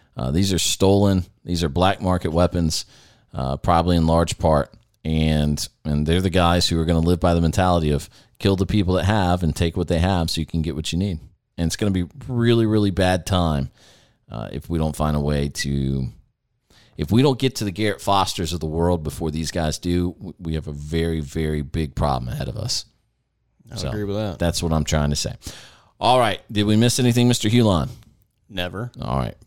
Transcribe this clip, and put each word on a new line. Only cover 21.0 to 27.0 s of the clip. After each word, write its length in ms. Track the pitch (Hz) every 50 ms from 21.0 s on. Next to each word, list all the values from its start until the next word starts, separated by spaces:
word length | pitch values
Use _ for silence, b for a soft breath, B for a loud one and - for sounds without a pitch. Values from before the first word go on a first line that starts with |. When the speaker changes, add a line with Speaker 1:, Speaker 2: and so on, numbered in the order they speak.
| 82 85 82 80
Speaker 1:
very 420 | 76 71 - - 80 78 78 76 73
big 320 | 69 - 82 80 73 -
problem 340 | - - 73 67 62 62 62 -
ahead 160 | - - -
of 80 | -
us. 280 | - - - - - - _ _ _ _ _ _ _ _ _ _ _ _ _ _ _ _ -
Speaker 2:
I 60 | -
Speaker 1:
So 120 | 104 - 67
Speaker 2:
agree 160 | 65 107 104
with 120 | 98 98
that. 220 | 104 110 101 82 -
Speaker 1:
that's 240 | 85 85 85 - -
what 100 | 85 80
I'm 120 | 78 76
trying 260 | - - 76 73 73
to 60 | 73
say. 180 | - - - - - B B B B B B B B B B B _
All 180 | - 107 127 127
right. 220 | 123 110 95 - - _
Did 140 | - 101 104
we 120 | 104 107
miss 220 | 107 113 123 120
anything, 300 | -